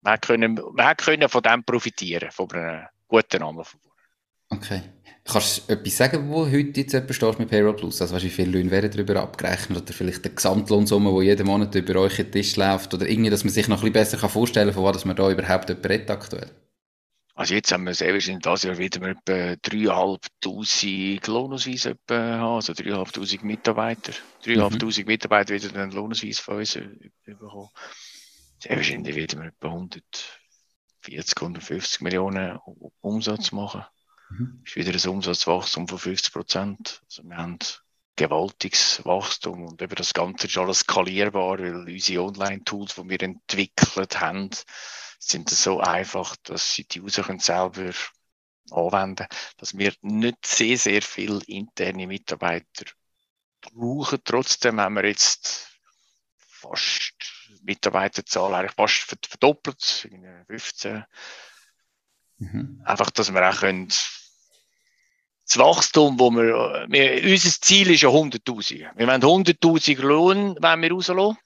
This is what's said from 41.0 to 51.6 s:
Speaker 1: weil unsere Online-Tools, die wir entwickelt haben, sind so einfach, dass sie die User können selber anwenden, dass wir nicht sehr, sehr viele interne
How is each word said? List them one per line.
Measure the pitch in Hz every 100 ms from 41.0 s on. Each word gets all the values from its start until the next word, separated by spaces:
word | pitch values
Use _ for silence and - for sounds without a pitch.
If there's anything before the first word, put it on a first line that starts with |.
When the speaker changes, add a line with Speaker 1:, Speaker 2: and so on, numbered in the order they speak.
| 92 95 104 98 92 95
Speaker 1:
weil | 90 87 87
unsere | 92 92 90
Online-Tools, | 92 95 98 98 - 104 101
die | - 92
wir | 92
entwickelt | 95 90 - 101 98 - - - 95 -
haben, | 87 95 98 - - - - - - -
sind | - - -
so | - - 92
einfach, | 90 87 95 95 87 -
dass | - 87 -
sie | -
die | - 87
User | 98 101
können | 95 92
selber | - 90 92 92 92 - - _ _ _ _ _ _
anwenden, | - 85 98 98 92 - - - -
dass | - 98
wir | 101 -
nicht | 101 107 117 117 -
sehr, | - 117 123
sehr | 107 101
viele | - - 101 101 -
interne | 98